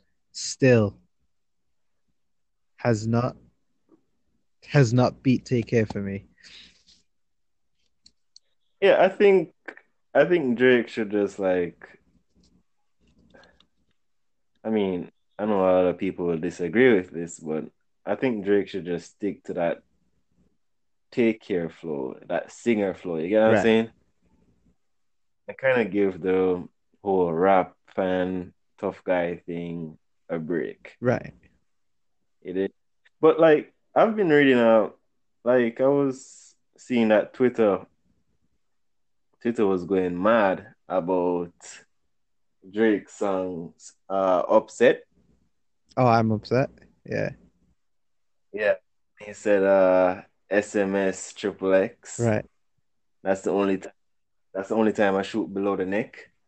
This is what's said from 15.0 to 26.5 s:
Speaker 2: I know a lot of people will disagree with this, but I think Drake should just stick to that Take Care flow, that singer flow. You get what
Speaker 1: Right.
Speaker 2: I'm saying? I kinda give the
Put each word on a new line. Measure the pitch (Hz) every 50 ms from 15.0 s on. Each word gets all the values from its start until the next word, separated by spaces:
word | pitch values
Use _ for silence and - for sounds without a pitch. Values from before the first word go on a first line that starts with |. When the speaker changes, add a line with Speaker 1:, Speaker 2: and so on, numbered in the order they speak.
| 57 - - _ _ _ _ -
Speaker 2:
I | 104
know | 110 104 95
a | 92 92
lot | 90 92 90
of | 90 87
people | - 95 90 82 92 87
will | 85 85
disagree | 80 87 85 82 - 87 80 90 120 131 127 107
with | 95 90 -
this, | - 82 85 85 - -
but | 78 76 78 76 - - - _ _ _ _ _ -
I | 92 104
think | - 135 127 113 101 92
Drake | 101 101 101 95
should | - - 92 82
just | 87 87 85 - -
stick | _ _ 104 95 - - _
to | - -
that | 87 85 82 - - _ _ _ _ _ _ _ _ _ _ _ _ _ _ _ _ _ _ _ _ _ _ _ _ _ _
Take | - 131 117 113 110 -
Care | - - 98 87 85 80
flow, | - - 85 80 73 69 64 62 - - -
that | 85 87 80 - -
singer | - - - 120 113 104 98 92 87
flow. | - - 90 82
You | 80 80 92
get | 107 107
what | 110 110
Speaker 1:
Right. | 113
Speaker 2:
I'm | 101 92
saying? | 113 113 113 113 - _ _ _ _ _ _ _ _ _ _ _ _ _ _ _ _ _ _ _ _ _ _ _ _ _ _ _ _ _ _ _ 101
I | 101
kinda | - 131 131 127 120 107
give | 92 98 101 98 95 90 80
the | 92 92 92 92 92 92